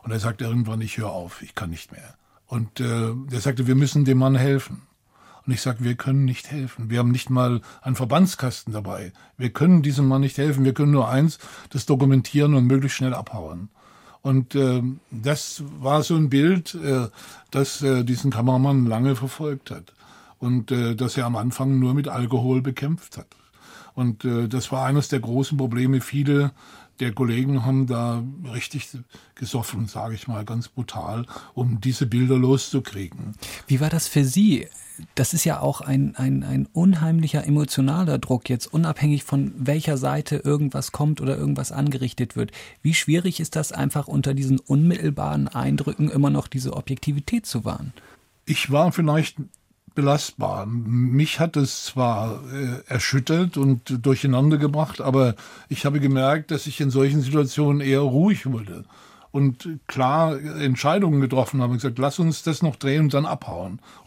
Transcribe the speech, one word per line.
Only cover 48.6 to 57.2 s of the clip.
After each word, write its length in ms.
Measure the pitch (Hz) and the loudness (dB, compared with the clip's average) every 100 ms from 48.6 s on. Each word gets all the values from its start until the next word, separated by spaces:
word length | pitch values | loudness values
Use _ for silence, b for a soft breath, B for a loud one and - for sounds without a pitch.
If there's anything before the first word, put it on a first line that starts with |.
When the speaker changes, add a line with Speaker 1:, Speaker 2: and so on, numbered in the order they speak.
| - | 0
Speaker 1:
war 180 | 139 170 | 2 2
vielleicht 460 | - 156 151 151 - 139 _ _ _ _ - | 2 2 2 0 -4 -14 _ _ _ _ 0
belastbar. 720 | 139 143 - - - 98 101 | 2 2 -2 -6 -4 -4 -4
Mich 720 | 120 110 120 127 135 156 - | -4 0 2 4 4 2 0
hat 180 | 165 151 | 0 0
es 280 | 135 - | -2 -2
zwar, 580 | - - 123 110 113 104 131 | -8 -2 0 0 -4 -8 -10
äh, 300 | 135 131 123 - | -8 -6 -8 -4
erschüttert 680 | 123 - 135 123 160 180 151 | -2 0 0 2 2 0 2
und 480 | 139 127 - 127 | 2 2 0 -2
durcheinander 540 | 127 135 139 127 143 156 | 2 2 2 4 4 4
gebracht, 420 | 147 147 156 - | 2 0 -2 -4
aber 360 | - 131 127 107 B B B | 0 2 2 0 B B B
ich 180 | - 143 | -4 -2
habe 140 | 147 | 0
gemerkt, 500 | 139 135 131 156 156 | 2 2 2 0 -2
dass 160 | 156 - | -6 -6
ich 140 | 127 | -4
in 100 | 139 | 0
solchen 300 | 131 139 147 | 2 4 2